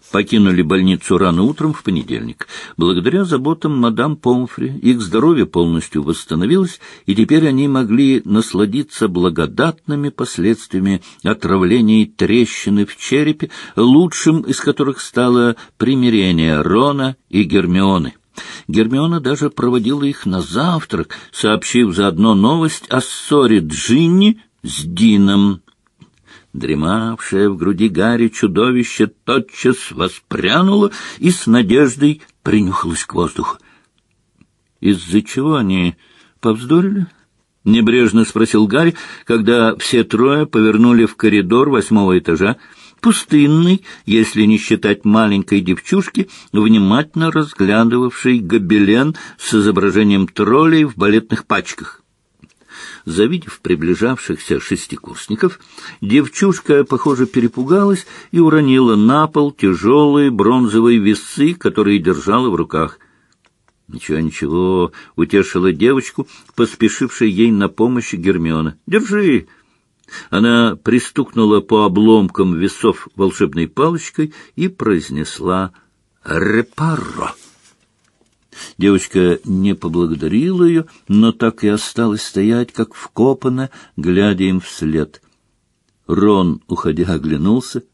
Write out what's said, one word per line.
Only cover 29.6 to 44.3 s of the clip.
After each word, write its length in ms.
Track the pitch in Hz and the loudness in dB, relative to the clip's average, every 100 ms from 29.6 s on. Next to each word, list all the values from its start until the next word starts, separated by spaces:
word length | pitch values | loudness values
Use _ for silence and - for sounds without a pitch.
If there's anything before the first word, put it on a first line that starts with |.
| 143 127 - | -2 -2 -8
воспрянуло 1000 | 80 90 - _ - 92 143 185 202 202 - - - | -6 -6 -8 _ -6 -2 0 2 2 0 -4 -18 -2
и 140 | 175 | 0
с 160 | 175 - | 0 2
надеждой 760 | 120 98 127 143 127 147 151 - _ | 2 4 4 2 2 0 0 -12 _
принюхалось 600 | 147 107 92 92 85 80 - | -2 0 0 -2 -6 -6 -6
к 80 | 87 | -4
воздуху. 420 | 85 - - - _ _ _ _ _ _ _ _ _ _ _ _ | -4 -4 -8 -10 _ _ _ _ _ _ _ _ _ _ _ _
«Из-за 420 | 98 95 87 101 | -2 -2 0 -2
чего 320 | 107 131 147 151 | -2 -4 -2 0
они 400 | 101 95 87 - _ _ _ _ | 0 0 -2 -4 _ _ _ _
повздорили?» — 680 | 117 110 123 165 190 202 175 _ _ _ _ _ | -2 -2 2 2 2 -2 -6 _ _ _ _ _
небрежно 600 | - 113 113 123 113 110 | 2 2 4 4 4 2
спросил 440 | 110 107 113 107 107 | 0 0 0 2 2
Гарри, 260 | 127 170 165 - - - | 2 0 -2 -18 -20 -2
когда 500 | 117 107 117 113 - | 0 2 2 2 0
все 260 | - 120 | -2 0
трое 420 | 110 110 127 147 151 | 0 2 2 2 0
повернули 600 | 113 110 107 120 120 110 | 2 2 4 4 4 2
в 100 | - | 0
коридор 540 | 110 101 90 117 143 | 2 2 2 2 2
восьмого 500 | 127 - 107 98 90 | 0 0 0 2 0
этажа, 380 | 87 80 98 123 - - - _ | 0 0 0 -2 -12 -20 -20 _
пустынный, 840 | 233 202 - 151 143 156 175 190 - - - | -2 -2 0 2 4 4 2 0 -2 -16 -2
если 380 | 110 110 | 0 2